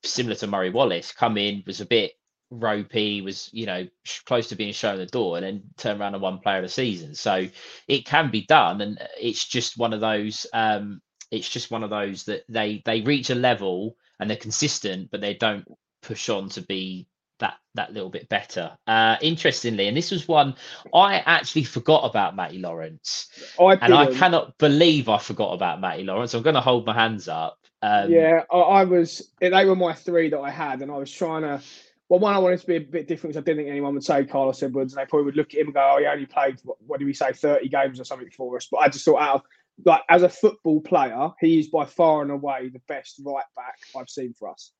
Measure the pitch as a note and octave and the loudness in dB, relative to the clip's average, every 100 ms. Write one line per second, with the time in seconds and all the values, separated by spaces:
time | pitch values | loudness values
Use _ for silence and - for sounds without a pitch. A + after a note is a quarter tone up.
0 | - - A#2+ G2+ G#2 G2 F#2 G#2+ B2+ F2 | -6 -4 -4 -4 -4 -2 -2 0 0 -2
1 | - - A#2 G#2+ G#2 G2+ F#2+ G2 G#2 A#2 | -8 -2 -2 0 -2 -4 -10 -12 0 0
2 | G2+ _ _ _ _ A#2+ A2+ G#2 G#2 A2+ | 0 _ _ _ _ -6 -4 -4 -4 -4
3 | G#2 G#2 G2 G2 - A2 A2 F#2 F2+ _ | -4 -4 -8 -12 -14 -10 -8 -8 -10 _
4 | - - - B2 A2+ F#2+ G#2 G2+ A2+ F#2+ | -16 -14 -2 -2 -2 -6 -8 -4 -4 -4
5 | F#2 B2 G2+ E2+ F#2+ G2+ - _ A#2 G#2 | -6 -4 -2 -4 -6 -10 -14 _ -6 -4
6 | G2+ G2 F#2+ F#2 - G2 F2+ - B2+ F#2 | -6 -4 -6 -4 -2 -2 -4 -4 -4 -4
7 | D#2 D2+ - F#2+ F#2 - - - - C3+ | -10 -8 -2 -2 -2 -8 -20 -20 -12 -12
8 | - D3 D#3 A2 - D#3 F#2 F#2+ G#2 G#2+ | 0 0 0 -4 4 6 6 0 -6 -8
9 | - - A#2 G#2+ - B2+ A2+ - A#2 A2 | -14 -6 -6 -4 -4 -4 -4 -4 -4 -2
10 | A2 G#2+ G#2+ G#2+ - A2+ A2 G#2+ G#2 F#2+ | -2 -2 -4 -8 -8 -2 0 -2 -4 -14
11 | _ _ - A2 - B2 - A2+ G#2+ G#2 | _ _ -10 -10 -8 -10 -8 -8 -6 -6
12 | G2+ F#2+ - G2+ - A2+ G#2 G#2+ - A2+ | -6 -8 -8 -10 -6 -4 -4 -4 -4 -2
13 | A2 C#3+ B2+ B2+ B2 A#2 G2 F2+ G#2+ A#2+ | 0 -2 0 0 2 0 -2 -4 -6 -10
14 | _ _ G2+ G#2+ A2 - D3 - G#2 F#2 | _ _ -6 -6 -6 -4 -2 -2 -6 -8
15 | F#2+ G2 G2+ G2+ A2 G2+ - - _ _ | -8 -8 -8 -2 -2 -4 -10 -20 _ _
16 | - A2 - G#2 G2 F#2+ F2+ F#2+ F#2 F#2 | -14 -10 -4 -4 -6 -12 -8 -8 -8 -10
17 | - _ _ _ A2+ - _ - - G#2+ | -16 _ _ _ -8 -8 _ -10 -8 -8
18 | F#2+ - - G2+ - - E2 - - A2 | -10 -12 -6 -6 -6 -10 -10 -10 0 4
19 | A2+ A2+ D#3 E3 E3 - A#2+ G#2+ G2+ C3 | 4 2 0 0 -2 -2 -6 -2 -2 -2
20 | E3 F#3+ - D#3 C#3 C3 - - - E3 | -4 -6 0 2 2 0 -16 -20 0 4
21 | G3 F#3+ - E3+ - - C3 - - D#3 | 4 4 2 0 2 -4 -4 -4 4 4
22 | A#2+ A2 F#2+ F#2+ E2+ F2+ F2+ E2 D#2+ - | 4 0 -2 -2 -8 -8 -10 -10 -12 -14
23 | - - - - - - F3+ F#3+ - D3+ | -10 -10 -10 -18 -18 4 6 6 6 6
24 | C#3 B2+ F3+ E3+ - _ D3+ C#3+ E3+ D3+ | 6 4 4 4 0 _ 4 6 6 4
25 | A#2 G#2 - G#2 G#2 F2+ F#2 D#2+ F#2 E2 | 2 0 0 -4 -4 -2 -2 -2 -6 -6
26 | F#2+ F#2+ A#2+ A#2 A#2+ D3 B2 B2 A2+ A2+ | -6 -4 -4 -2 2 2 2 0 0 0
27 | A2+ A2 F2 D#2+ D#2+ - _ _ G#2+ G#2 | 0 0 -6 -6 -6 -10 _ _ 0 2
28 | G2+ E3 D#3+ E3 - F3 E3+ G3 F#3 F3+ | 4 4 6 4 2 4 6 6 6 4
29 | E3 - - _ F3+ F#3+ G3 F#3 F3 D#3+ | 2 -4 -18 _ 2 4 4 4 0 -2
30 | - E3+ E3 D3 C#3 C#3+ D3+ C3 C#3 C#3+ | -2 0 2 -2 -6 -6 -6 -6 -8 -10
31 | C#3 - E3+ D#3+ D#3 C#3+ C#3 - _ _ | -10 -6 -6 -4 -4 -6 -10 -20 _ _
32 | _ F3+ G#3 G3+ F#3 F3+ - E3+ D3 E3 | _ 4 4 4 2 0 0 -2 -2 -8
33 | D3 E3 D#3+ D3+ C#3+ D3+ D3 C#3+ C#3+ C#3+ | -6 -6 -6 -6 -2 -2 -2 -4 -4 -4
34 | C#3+ D3 C3+ C#3 C3+ C3 C#3 C3+ C3 C#3 | 0 0 2 0 0 0 -4 -2 -4 -6
35 | C3+ D3+ C#3+ C#3 D3 C#3+ D3 C#3 C#3 C#3 | -2 0 0 -2 -2 -2 -2 2 4 4
36 | D3 D3 C3+ - C#3 C3 B2+ - A2+ C#3+ | 2 -2 -4 -2 -2 -2 -12 -14 -10 -6
37 | C#3 C#3 C3+ B2+ D3 C#3+ C3 C#3+ C#3 B2+ | -4 -2 -2 0 0 2 0 0 0 -2
38 | B2+ C3 B2+ _ B2+ B2 - - D3+ - | -12 -12 -14 _ -8 -8 -6 2 2 4
39 | - C#3+ D3 C#3 _ _ _ _ F3 D#3 | 2 4 4 0 _ _ _ _ 4 4
40 | - F3 F3 - G#3+ G#3 E3+ D#3 D#3 E3+ | 6 6 6 4 0 2 0 0 2 0
41 | C3+ A#2 D#3 - E3 E3 D3+ D#3+ C#3+ - | 2 -2 -6 0 4 4 2 -2 -4 2
42 | E3 D3+ C#3+ C#3+ C#3+ C3+ B2+ B2+ _ C#3+ | 4 4 0 -4 -4 -6 -8 -14 _ -12
43 | - - C#3 C#3 - - B2 - - C3+ | -12 -14 -8 -8 -8 -12 -16 -16 -16 -16
44 | B2+ - B2+ A#2 G#2 D#2 - _ | -12 -10 -10 -10 -16 -16 -20 _